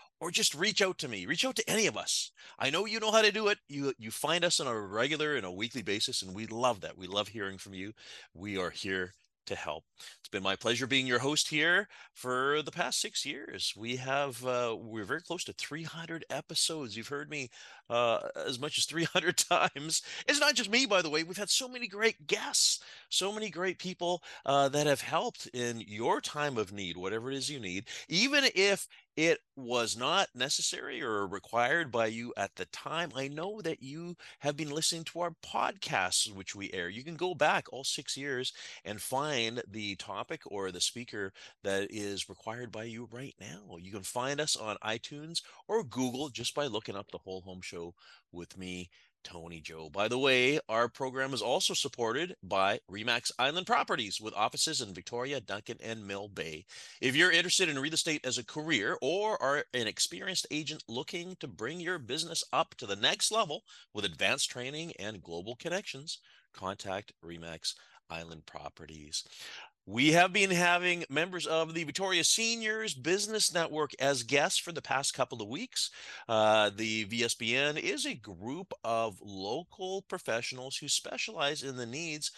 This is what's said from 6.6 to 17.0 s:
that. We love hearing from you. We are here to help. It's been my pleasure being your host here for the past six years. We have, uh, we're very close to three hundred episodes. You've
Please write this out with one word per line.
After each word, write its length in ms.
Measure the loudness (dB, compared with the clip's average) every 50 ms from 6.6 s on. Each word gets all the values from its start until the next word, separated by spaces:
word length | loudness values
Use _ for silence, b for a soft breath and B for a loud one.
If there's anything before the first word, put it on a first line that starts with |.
| 4 2 2 2
that. 160 | -4 -12 -10
We 100 | -10 -8
love 220 | -4 -2 -2 -2 -2
hearing 280 | -4 -6 -6 -6 -6
from 160 | -10 -12 -12 -10
you. 200 | -10 -10 -10 -10 B B B B B B B B
We 200 | -10 -6 -4 -2 0
are 100 | -2 -2
here 440 | -4 -4 -2 -2 0 0 -2 -4 -8 _ _ _ _ _ -8
to 100 | -6 -6
help. 280 | -4 -4 -4 -6 -6 -8 _ _ B B B B B
It's 100 | B -6
been 140 | -4 -2 0
my 120 | 0 0
pleasure 300 | 2 2 2 2 2 2
being 220 | 2 2 2 4
your 100 | 4 2
host 320 | 2 2 2 2 2 2 2
here 380 | 2 2 4 4 4 4 2 0 B B B B B
for 480 | -8 -4 -2 0 2 2 2 2 2
the 100 | 0 -2
past 300 | -2 -2 -2 0 0 -2
six 240 | -2 -2 -4 -4 -4
years. 480 | -4 -6 -8 -8 -10 -6 -4 -4 -4 -4
We 200 | -4 -4 -4 -4
have, 500 | -4 -2 0 0 2 0 0 -4 -4 -2
uh, 300 | 0 0 2 0 0 -2
we're 280 | -4 -6 -8 -8 -6 -4
very 160 | -4 -4 -4
close 220 | -4 -6 -6 -6 -6
to 80 | -8 -8
three 280 | -8 -8 -8 -6 -8
hundred 420 | -8 -8 -8 -10 -8 -8 -8 -8 -6 -6
episodes. 640 | -6 -6 -6 -4 0 0 0 0 0 -2 -6 -6 -6
You've 120 | -8